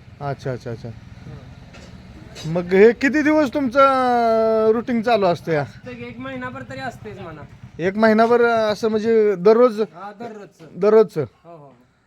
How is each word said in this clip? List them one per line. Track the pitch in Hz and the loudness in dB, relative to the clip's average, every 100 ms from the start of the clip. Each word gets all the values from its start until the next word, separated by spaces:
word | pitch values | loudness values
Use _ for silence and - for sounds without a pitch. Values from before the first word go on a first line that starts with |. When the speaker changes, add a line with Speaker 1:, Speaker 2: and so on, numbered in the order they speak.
| - - | -20 -12
Speaker 1:
अच्छा, | 143 139 139 | -8 -8 -8
अच्छा, | 123 127 | -8 -10
अच्छा. | 113 117 | -12 -12
Speaker 2:
हं. | 110 - - - - - - - - - - - - - - 156 | -16 -20 -20 -18 -18 -18 -20 -20 -20 -20 -20 -20 -20 -20 -14 -6
Speaker 1:
मग | 165 | -4
हे | 175 190 214 | 0 6 6
किती | 240 277 277 | 6 0 2
दिवस | 294 311 285 | 2 2 2
तुमचं, | 294 269 254 | 0 -2 4
अं, | 269 262 254 240 233 226 220 220 220 | 4 4 2 2 2 2 2 2 2
रुटीन | 226 233 233 | 0 0 -2
चालू | 214 226 196 | 0 2 2
असतं | 170 - | 0 -2
या? | 156 | -4
Speaker 2:
असतं | 127 - 247 | -4 -10 -18
की | 240 240 | -16 -16
एक | 233 | -14
महिनाभर | 262 262 254 254 | -12 -10 -12 -12
तरी | 262 269 | -14 -12
असतेच | 262 - 214 196 | -12 -12 -16 -16
म्हणा. | 180 156 139 - - - | -16 -16 -18 -20 -20 -6
Speaker 1:
एक | 170 196 | -4 0
महिनाभर, | 220 214 226 240 | 2 2 2 2
अं, | 240 226 214 | 2 0 -2
असं | 202 226 | -4 -4
म्हणजे | 214 220 226 208 185 | -2 0 2 2 2
दररोज? | 185 226 247 208 | 4 6 4 2
Speaker 2:
हा, | 214 160 196 | -8 -8 -18
दररोजचं. | 202 233 214 185 _ 160 - | -14 -16 -16 -20 _ -20 -2
Speaker 1:
दररोजचं? | 196 220 214 160 | 2 4 4 0
Speaker 2:
हो, | 127 _ 165 | -8 _ -20
हो, | 165 | -20
हो. | 143 123 _ _ | -20 _ _ _